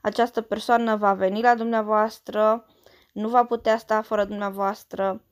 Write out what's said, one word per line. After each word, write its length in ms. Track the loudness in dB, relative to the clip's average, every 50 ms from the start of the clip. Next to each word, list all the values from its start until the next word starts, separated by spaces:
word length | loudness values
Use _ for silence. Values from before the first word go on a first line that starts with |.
Această 400 | _ -4 0 0 -2 0 0 -6
persoană 560 | -4 -4 -6 -6 0 0 0 2 2 0 -2
va 160 | 0 2 0 2
veni 300 | 2 0 -2 0 2 2
la 120 | 2 2
dumneavoastră, 1120 | 2 0 -2 -2 -2 0 0 2 0 0 0 -2 -10 _ -8 -2 2 2 2 2 0 -2 _ _ _ _ _ _ _ _ _ _
nu 160 | -8 -6 0
va 160 | 2 2 2
putea 340 | 2 0 -2 0 0 0 0
sta 240 | 0 _ -2 -2 -2
fără 220 | -2 -2 -2 -2
dumneavoastră. 1000 | -2 -4 -6 -6 -6 -4 -4 -4 -4 -4 -6 -12 _ -6 -4 -2 -2 -4 -6 _ _